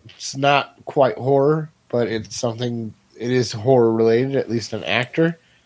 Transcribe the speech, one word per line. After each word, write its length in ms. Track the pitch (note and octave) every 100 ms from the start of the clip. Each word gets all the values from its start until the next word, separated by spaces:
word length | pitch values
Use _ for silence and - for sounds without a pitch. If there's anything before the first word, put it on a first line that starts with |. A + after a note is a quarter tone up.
| -
It's 260 | - - C3+
not 380 | C#3 C#3+ - - -
quite 320 | D3+ B2+ -
horror, 520 | B2 C#3 C#3 D#3 D#3 _ _
but 180 | A#2+ A2+
it's 280 | A2 G#2 -
something, 540 | A#2+ A2+ B2 A#2+ A2+ - _ -
it 140 | A#2+
is 200 | B2+ A#2+
horror 400 | A2 A#2 C3 A#2
related, 440 | A2+ A2+ A#2 C3+ C3+
at 140 | -
least 220 | A2+ G#2
an 100 | G#2+ D#2+
actor. 520 | G#2+ B2 - E3 E3 _ _